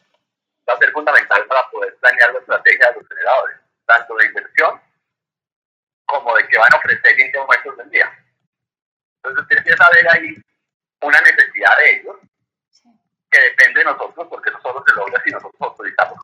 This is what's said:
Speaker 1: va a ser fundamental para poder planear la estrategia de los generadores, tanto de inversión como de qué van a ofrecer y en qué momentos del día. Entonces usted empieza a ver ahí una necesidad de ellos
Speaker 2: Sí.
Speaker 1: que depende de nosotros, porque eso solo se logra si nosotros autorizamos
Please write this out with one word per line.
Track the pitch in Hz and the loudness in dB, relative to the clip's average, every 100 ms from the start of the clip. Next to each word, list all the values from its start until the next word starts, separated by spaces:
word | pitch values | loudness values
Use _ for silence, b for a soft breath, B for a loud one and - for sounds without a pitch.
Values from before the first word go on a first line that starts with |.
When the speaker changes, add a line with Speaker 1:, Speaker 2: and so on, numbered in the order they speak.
| _ _ _ _ _ _ - | _ _ _ _ _ _ -6
Speaker 1:
va | |
a | 127 | -2
ser | 139 | -2
fundamental | 151 151 131 - 104 - | -2 0 0 2 -2 0
para | 131 127 | -2 -2
poder | 110 - - | -6 -10 -2
planear | 123 123 120 | 0 2 2
la | - | 0
estrategia | - 104 - - 123 | -4 -2 0 2 2
de | - | 0
los | - | -10
generadores, | - - - - - _ _ - | -6 0 0 -2 -10 _ _ 2
tanto | 117 117 113 | 2 2 0
de | 107 | 0
inversión | 101 - - 160 - _ _ _ _ _ _ _ _ _ _ _ _ - | -2 -8 -2 -2 -2 _ _ _ _ _ _ _ _ _ _ _ _ -6
como | 139 117 113 | -4 0 0
de | - | 2
qué | 110 | 2
van | 117 | 2
a | 151 | 2
ofrecer | - 151 - - | -2 0 0 2
y | |
en | 131 | 0
qué | 139 | -4
momentos | 135 123 143 - | -2 -4 -4 -16
del | - | -8
día. | - - - _ _ _ _ _ _ _ _ _ _ | -4 -4 -6 _ _ _ _ _ _ _ _ _ _
Entonces | 135 135 | -10 -8
usted | - - | -2 -2
empieza | - - 175 | 0 4 6
a | |
ver | 175 170 | 6 4
ahí | 165 160 - _ _ _ _ _ _ | 2 -2 -14 _ _ _ _ _ _
una | 147 151 | 0 4
necesidad | - - - - - 113 | 4 4 0 0 0 2
de | 151 - | 2 0
ellos | - 202 _ _ _ _ _ | -6 -18 _ _ _ _ _
Speaker 2:
Sí. | _ _ _ _ _ _ | _ _ _ _ _ _
Speaker 1:
que | - | 2
depende | - - - - | 2 2 2 2
de | - | -2
nosotros, | 135 - - 170 | -4 -8 -12 -14
porque | - - | -12 -10
eso | - | -10
solo | 135 131 - | -10 -4 -2
se | 107 | -2
logra | 101 98 | -4 -6
si | - | -6
nosotros | 104 - - | -8 -12 -12
autorizamos | 135 - 101 - - - | -12 -12 -8 -4 -4 -6